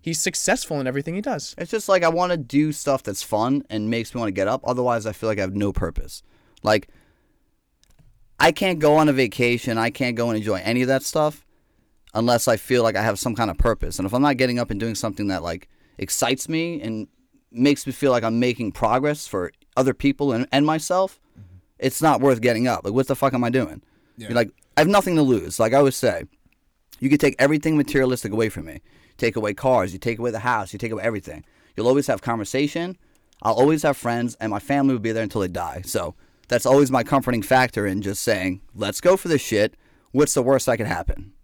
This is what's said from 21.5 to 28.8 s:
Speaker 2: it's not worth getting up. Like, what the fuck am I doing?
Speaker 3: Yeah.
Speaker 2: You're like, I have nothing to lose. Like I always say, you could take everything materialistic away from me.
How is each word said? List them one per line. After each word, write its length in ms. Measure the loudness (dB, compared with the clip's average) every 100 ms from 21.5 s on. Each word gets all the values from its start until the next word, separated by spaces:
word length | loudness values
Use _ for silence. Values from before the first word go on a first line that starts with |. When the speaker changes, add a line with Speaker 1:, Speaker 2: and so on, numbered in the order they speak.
| -20 _ _
Speaker 2:
it's 240 | -4 0
not 180 | 2 4
worth 200 | 4 2
getting 260 | 2 2 0
up. 160 | 0
Like, 80 | -2
what 120 | -2 0
the 100 | 0
fuck 160 | 0
am 100 | 0
I 60 | 0
doing? 300 | 0 -2 -8 _ _ _ -20
Speaker 3:
Yeah. 120 | -4
Speaker 2:
You're 60 | 0
like, 140 | -2 -4 _ 2
I 40 |
have 80 | 4
nothing 260 | 4 4 2
to 60 |
lose. 360 | 4 4 0 0
Like 120 | 2
I 40 | 6
always 200 | 4 4
say, 280 | -2 -2 -6 _ _ _ _ _ _ -4
you 80 | 2
could 120 | 4
take 160 | 2 4
everything 380 | 2 2 2 2
materialistic 560 | 2 2 2 0 -4
away 160 | -2 -2
from 160 | -2 -14
me. 140 | -16